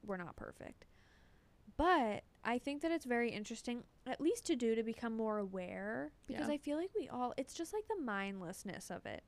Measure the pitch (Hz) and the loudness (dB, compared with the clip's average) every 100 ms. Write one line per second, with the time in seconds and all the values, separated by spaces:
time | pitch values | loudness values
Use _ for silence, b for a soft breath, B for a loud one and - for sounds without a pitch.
0 | 208 190 175 - - - - - - b | -4 -6 -6 -10 -12 -10 -14 -14 -20 b
1 | b b b b b b - - 320 349 | b b b b b b -18 2 8 8
2 | 233 202 - - - 240 - 285 330 330 | 6 2 -6 -8 0 0 0 0 2 0
3 | 254 240 233 208 214 226 - 240 - - | 2 2 2 0 -6 -6 -4 -4 -6 -14
4 | - 262 302 466 - 294 240 226 220 226 | -6 0 2 2 2 4 4 4 2 0
5 | 233 226 220 214 196 190 180 185 202 233 | -2 0 2 2 0 -2 -4 -4 -4 -4
6 | 294 - - - 285 294 294 294 370 440 | -6 -10 -8 -4 0 0 0 -2 0 -2
7 | - 247 247 - 269 - 330 427 427 427 | -4 -2 -2 -2 -6 -6 -4 -4 -2 -2
8 | 262 196 196 196 175 190 202 - - 190 | 0 0 -2 -4 -6 -6 -8 -8 -6 -8
9 | - 104 | -6 -8